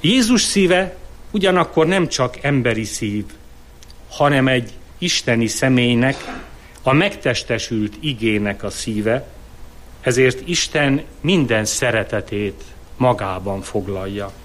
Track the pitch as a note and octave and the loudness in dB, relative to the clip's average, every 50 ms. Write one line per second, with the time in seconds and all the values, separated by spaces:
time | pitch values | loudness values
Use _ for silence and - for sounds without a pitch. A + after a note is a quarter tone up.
0 | - D#3 A#3 C4 B3 G#3+ B3+ G#3+ - - - G3+ F#3+ F3 F3+ F3+ F#3+ F3+ - - | 2 4 4 4 4 4 4 4 4 2 2 4 4 6 4 4 2 0 -6 -12
1 | - - - - - - - A3 F#3+ F#3+ F3+ F3+ E3 - - E3 D#3+ D#3+ F#3 G3 | -16 -18 -18 -18 -18 -6 -4 0 2 4 4 4 2 2 4 2 4 4 4 2
2 | F3 - - - C3 B2 - - - C#3+ C#3+ C3+ A#2 A#2+ A2+ A2 A2 G#2 - - | 2 0 0 0 0 0 -2 -4 -2 0 2 2 2 2 0 0 -2 -6 -6 -6
3 | - G#2+ G2+ G#2 G2+ - - - - - - - - - - - - - - - | -4 -4 -4 -4 -6 -8 -12 -18 -20 -20 -20 -20 -20 -20 -20 -20 -20 -20 -20 -20
4 | - - - - D3 C#3+ D3 C3+ C3 C3 C3 B2+ A#2+ G#2+ - - - - - - | -20 -18 -2 2 2 4 4 4 4 4 2 2 0 -2 -12 -16 -18 -18 -12 -6
5 | F3+ F3 - - - - A#2+ A2+ A#2 A2 - - - C3 C3 B2 B2 A#2+ A#2+ A#2 | -4 -2 -2 -2 0 2 2 2 2 0 0 0 2 4 4 4 4 4 4 4
6 | A#2+ C3+ C3+ - - - - - - - - - - - - - - C3+ C3+ D3 | 2 2 0 -2 -6 -12 -12 -12 -12 -16 -18 -20 -20 -20 -20 -4 0 2 2 4
7 | F#3 G3+ G3+ - - C#3 A#2+ - - - A#2+ A2 - - A#2+ A2 G#2+ G#2 G#2 - | 2 0 -2 -2 -2 -2 -2 -2 -2 -4 -4 -4 -2 -4 -2 -2 -2 -2 -4 -6
8 | - D3+ C3+ A2 A2 A2+ G#2+ G#2 G#2 G2+ G2 - - G2+ - - - B2 A2 G#2 | -6 -6 -4 0 0 0 2 2 0 -2 -4 -4 -8 -8 -8 -6 -6 -4 -4 -2
9 | G#2 A2 A2+ C3 C#3 - - - - - - - - - - - - - - - | 0 0 0 0 -2 -8 -18 -20 -20 -20 -18 -18 -18 -18 -18 -20 -20 -20 -20 -4
10 | - - B2 B2+ C3 B2+ B2+ - - E3+ F3 E3 - - - D#3 D3 C#3 C3+ C#3+ | -2 0 4 4 4 4 4 0 -4 -4 -2 -2 -2 -2 0 0 2 2 2 0
11 | - - - - - D3+ G3 F#3 C#3+ A2+ A2+ A2 G#2+ G#2 - - - B2 A2+ A2+ | -2 -6 -16 -6 0 2 4 4 4 4 2 0 2 0 -2 0 0 2 2 0
12 | G2+ - - G#2+ F#2+ - - G2+ G#2 G2+ G2 - - - - - - - - - | 0 0 -4 -4 -4 -4 -4 -2 -2 -4 -6 -8 -16 -18 -18 -20 -18 -18 -4 2
13 | B2+ B2+ A#2+ - G#2 G2 F#2+ F#2 F2+ G2+ G2 F#2+ F2+ - - A2 F#2+ F#2+ G2 F#2+ | 2 4 4 2 0 -4 -4 -4 -4 -6 -6 -6 -8 -4 -6 -4 -4 -4 -6 -6
14 | F#2+ G2 G2 G2+ G2+ G2 - - - | -6 -6 -6 -6 -8 -10 -12 -16 -20